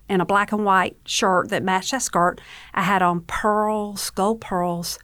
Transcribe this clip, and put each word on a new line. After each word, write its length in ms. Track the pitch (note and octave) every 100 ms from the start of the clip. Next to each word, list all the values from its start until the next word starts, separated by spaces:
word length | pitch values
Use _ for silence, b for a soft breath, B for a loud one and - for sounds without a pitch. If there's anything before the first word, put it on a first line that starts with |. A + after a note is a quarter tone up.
| -
and 120 | F#3+
a 40 | F3
black 240 | G3 G#3
and 120 | G#3+
white 320 | G3+ F#3+ - -
shirt 460 | - - G3+ F3+ -
that 120 | F3
matched 280 | F3+ F#3 F#3+
that 100 | C4
skirt. 380 | - - F3 - B B B
I 80 | -
had 200 | F3+ G3
on 180 | F3+ F3
pearls, 840 | E3+ - A3 G#3+ G#3+ G#3+ G#3 G3+ -
gold 300 | - G3 A3+
pearls. 580 | - F#3 F3 E3+ E3+ -